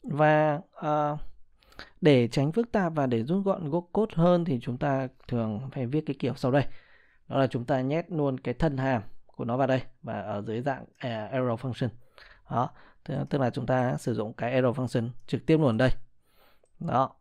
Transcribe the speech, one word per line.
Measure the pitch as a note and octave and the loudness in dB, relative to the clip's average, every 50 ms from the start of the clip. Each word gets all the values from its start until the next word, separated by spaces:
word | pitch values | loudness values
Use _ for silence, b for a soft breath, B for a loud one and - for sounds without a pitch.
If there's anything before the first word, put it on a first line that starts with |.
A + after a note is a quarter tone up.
Và, | - C4 D3+ C#3+ D3+ D3+ D#3 D3+ D#3 D#3 D3 D3 - _ | -6 -6 2 4 4 6 6 6 4 2 0 -2 -6 _
ờ, | _ - - D3+ D3+ D3+ D3 D3 D3 D3+ - - - - - _ _ B B B B B B B B B | _ -8 -4 -2 0 0 0 -2 -2 -4 -8 -10 -10 -12 -20 _ _ B B B B B B B B B
để | - D3+ C#3+ B2+ A#2+ A#2 | 6 8 8 8 6 4
tránh | - D#3 C3+ D3 | 2 0 0 2
phức | E3 A3+ A#3 - | 2 0 -2 0
tạp | - - F#3+ E3 D#3+ | 0 0 0 0 0
và | D#3 C#3 | 0 0
để | B2+ A#2+ A2+ | 2 2 0
rút | A2 C3 F3 G3 G3 | 0 0 -2 0 0
gọn | G3 F#3+ - E3+ C#3+ | 0 -2 -2 -2 -2
gốc | C#3+ F3 F3 _ | -2 -4 -4 _
code | _ G3+ A3 A3 - | _ -2 -2 0 2
hơn | E3 E3 F3 F3+ F3 E3+ | 2 4 6 6 4 4
thì | E3 C#3 A#2+ | 0 -2 -2
chúng | A#2 - A#2+ B2 | -2 -6 -6 -2
ta | C#3+ C#3+ C3+ C3+ C3 B2+ - _ - - | 0 0 0 0 -2 -6 -10 _ -8 -4
thường | B2+ A#2 A2+ A2 G#2+ G#2 C3+ B2+ | -2 -2 -2 -2 -4 -6 -6 -8
phải | - C#3 B2+ | -6 -6 -4
viết | A#2 C3+ D#3 D#3 | -2 -2 -2 -2
cái | - C3+ - | -2 -6 -4
kiểu | - B2+ C3+ | -4 -4 -4
sau | - - B2+ | -2 -2 2
đây. | B2 C#3+ C3 b b b b b b b b b b b b - | 2 2 2 b b b b b b b b b b b b -4
Đó | B2+ C3+ | 0 0
là | C3+ | 0
chúng | A#2+ - B2+ A#2+ | 2 0 -4 -2
ta | - D3 C3 | 0 -2 0
nhét | B2+ C3 D3 E3 F3+ - | 0 0 -2 -2 -4 -4
luôn | F#3 D#3 C#3+ C#3 C3 B2+ | -4 -2 0 0 -2 -2
cái | _ - A#2+ | _ -6 -2
thân | - E3 D#3+ C#3 | 0 0 0 0
hàm | C3 C3 C3+ C3 A2+ F#2+ - - - - | 0 0 0 0 0 -2 -6 -12 -14 -16
của | - - - B2+ | -18 -10 -8 -6
nó | A#2 A#2 | -4 0
vào | C3 C#3 | 0 2
đây | B2+ C3 C3 - - - _ | 2 2 0 -2 -6 -14 _
và | - A#2 A2+ G#2+ | -12 -10 -8 -8
ở | F#2 G#2 G#2 G#2 | -6 -6 -6 -6
dưới | G2+ A2+ A2 A#2 | -6 -6 -6 -4
dạng, | B2+ C#3+ C3+ C3 A#2+ - _ _ | -4 -4 -6 -6 -10 -20 _ _
à, | - B2+ A#2 A2 G#2+ G2+ | -8 -6 -6 -6 -6 -4
arrow | - C3 B2+ B2 A2+ | -4 -2 0 0 -2
function. | A2+ - C3+ A#2 - C#3 A#2 - B B B B B B B B B B - | -2 -4 -6 -4 -2 -4 -4 -4 B B B B B B B B B B -4
Đó, | C3+ A#2 B2 - b b b b b b _ | -2 -2 -2 -2 b b b b b b _
tức, | - D3 C#3 C#3+ C#3 | -6 -4 -4 -4 -2
tức | - D3 | 0 0
là | C3 A#2+ | 0 0
chúng | - C3 B2 | 0 -2 -2
ta | A#2+ C3 B2+ B2 B2 C#3 | 0 2 2 2 0 -2
sử | D3+ - - A2+ | -2 -2 -2 -2
dụng | A2 G#2+ G#2+ | -2 -2 -6
cái | B2 - - A#2+ C3 C3 | -4 -4 -4 0 2 2
arrow | B2+ B2+ | 2 2
function | A2+ B2+ B2+ A#2+ - B2+ A#2 B2 B2 - - | 0 0 -4 -2 0 -2 -2 -2 -6 -10 -6
trực | - - A#2+ - | -6 -6 -4 2
tiếp | - D#3+ | 2 4
luôn | D#3 D#3 C3 A2 | 4 4 2 4
đây. | A2 B2+ C3 - - - - _ - b b b b b b b b b _ _ - | 4 4 4 4 2 0 -10 _ -20 b b b b b b b b b _ _ -10
Đó. | D#3+ E3 D#3+ B2 C3+ B2 - _ | -6 0 2 2 0 0 -4 _